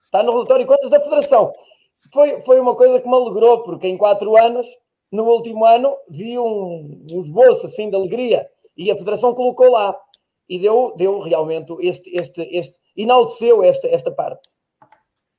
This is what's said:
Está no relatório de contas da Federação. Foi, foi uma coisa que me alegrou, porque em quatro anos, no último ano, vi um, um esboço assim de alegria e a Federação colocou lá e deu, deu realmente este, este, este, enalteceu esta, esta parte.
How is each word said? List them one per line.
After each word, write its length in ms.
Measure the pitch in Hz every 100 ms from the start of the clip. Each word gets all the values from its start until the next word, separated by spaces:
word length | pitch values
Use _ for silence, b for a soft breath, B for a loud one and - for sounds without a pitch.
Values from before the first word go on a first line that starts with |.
| _
Está 180 | 190
no 80 | 233
relatório 340 | 240 233 262 -
de 20 |
contas 220 | - 370
da 100 | 294
Federação. 540 | - 294 - 240 190 - b b b b _
Foi, 260 | 277 294 262
foi 180 | - 262
uma 140 | 247 233
coisa 260 | 254 254
que 60 | 247
me 80 | 254
alegrou, 480 | 240 190 233 226
porque 240 | 180 156 185
em 100 | 185
quatro 400 | 208 202 208 220
anos, 280 | 233 240 233 - _ _ _
no 140 | 202 226
último 400 | 233 233 220 226
ano, 280 | 233 269 269 -
vi 320 | - 226 247
um, 640 | 233 208 185 170 147 151 147
um 80 | 175
esboço 480 | 151 175 254 - -
assim 220 | - 214
de 60 | 196
alegria 540 | 185 226 247 185 - _ _ -
e 120 | 190
a 60 | 202
Federação 380 | 175 214 247
colocou 360 | 247 247 247 254
lá 260 | 233 202 190 _ _ _ _ -
e 100 | 180
deu, 360 | 202 226 247 165
deu 240 | 190 202
realmente 560 | 160 160 156 160 151 165
este, 280 | 175 - - 175
este, 260 | 165 - 165
este, 240 | 175 170 _ _ -
enalteceu 640 | 220 247 233 - 240 220
esta, 260 | 180 180 170
esta 200 | 165 -
parte. 380 | - - - _ _ _ _ _ _ _ _ _